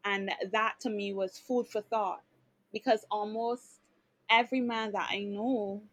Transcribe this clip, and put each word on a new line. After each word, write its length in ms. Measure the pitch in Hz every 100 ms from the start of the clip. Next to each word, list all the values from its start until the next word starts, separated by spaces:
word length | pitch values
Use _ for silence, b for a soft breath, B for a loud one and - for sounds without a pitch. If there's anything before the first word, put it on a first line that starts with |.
| 202
And 260 | 196 196 - 196
that 280 | 214 220 -
to 80 | 254
me 240 | 208 202
was 240 | 196 185 -
food 300 | - 247 240
for 140 | 220
thought, 400 | 208 226 196 - _ _ _ _ _
because 340 | 214 - 220 -
almost 720 | 214 208 220 233 247 - - _ _ _ _ -
every 320 | 226 240 262
man 320 | 240 226 220
that 160 | 196 165
I 80 | 196
know 640 | 202 202 233 254 202 202 214